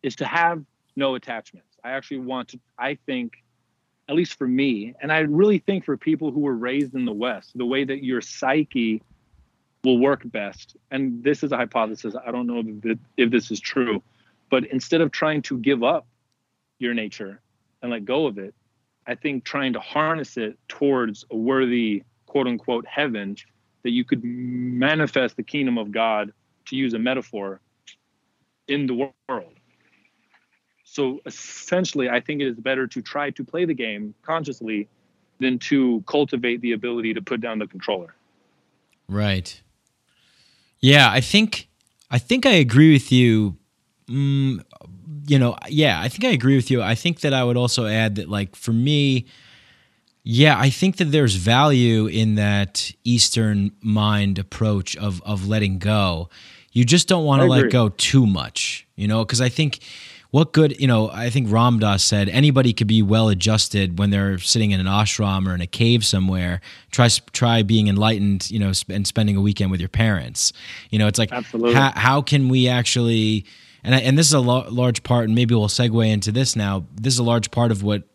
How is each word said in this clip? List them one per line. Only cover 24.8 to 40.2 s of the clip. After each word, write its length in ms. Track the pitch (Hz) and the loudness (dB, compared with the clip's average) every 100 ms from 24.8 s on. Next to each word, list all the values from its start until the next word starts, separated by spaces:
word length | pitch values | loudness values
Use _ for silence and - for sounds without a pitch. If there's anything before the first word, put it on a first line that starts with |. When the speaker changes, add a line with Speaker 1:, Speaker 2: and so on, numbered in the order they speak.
| 139 156 151 139 123 - | -2 0 -2 -2 -4 -6
Speaker 1:
the 60 | |
kingdom 360 | - 147 135 120 | -8 -4 -4 -4
of 140 | 104 | -6
God, 400 | 110 113 107 104 _ _ _ - | -4 -2 -2 -6 _ _ _ -12
to 100 | 131 | -6
use 180 | 131 | -4
a 40 | 113 | -4
metaphor, 600 | 120 131 - 107 98 95 _ _ - _ _ _ _ _ _ _ - | -4 -4 -8 -12 -12 -14 _ _ -20 _ _ _ _ _ _ _ -6
in 180 | 143 135 | -4 -2
the 80 | |
wor-, 200 | 123 135 _ - | -4 -6 _ -12
world. 260 | 120 82 _ _ _ _ _ _ _ _ _ _ _ _ _ | -12 -12 _ _ _ _ _ _ _ _ _ _ _ _ _
So 380 | _ - 135 139 | _ -4 -4 -6
essentially, 840 | - - - - - 180 185 147 123 | -14 -18 -18 -20 -4 -2 -2 -4 -2
I 100 | 120 | -4
think 220 | - 147 | -4 -6
it 60 | 135 | -6
is 100 | 113 | -6
better 280 | 127 131 131 | -6 -4 -4
to 120 | 131 | -8
try 300 | - 147 143 | -10 -8 -8
to 140 | - | -10
play 200 | 120 170 | -10 -6
the 100 | 175 | -4
game 380 | 131 113 104 107 - | -4 -8 -10 -12 -16
consciously 680 | - 165 147 127 110 104 104 _ _ _ _ _ | -8 -6 -6 -10 -8 -8 -8 _ _ _ _ _
than 200 | 131 123 | -4 -4
to 420 | - 143 127 117 95 | 0 0 2 -2 -2
cultivate 540 | 147 139 127 120 120 | -2 -2 -2 -4 -4
the 120 | 120 | -4
ability 420 | 110 120 120 113 | -4 -6 -6 -6
to 80 | 110 | -6
put 180 | 95 120 | -6 -8
down 180 | 117 110 | -6 -8
the 80 | 101 | -10
controller. 480 | 95 - 98 85 _ _ _ _ _ _ _ _ _ - | -10 -8 -8 -8 _ _ _ _ _ _ _ _ _ -8
Speaker 2:
Right. 520 | 101 104 95 85 - _ _ _ _ _ _ | -4 -2 -2 -6 -18 _ _ _ _ _ _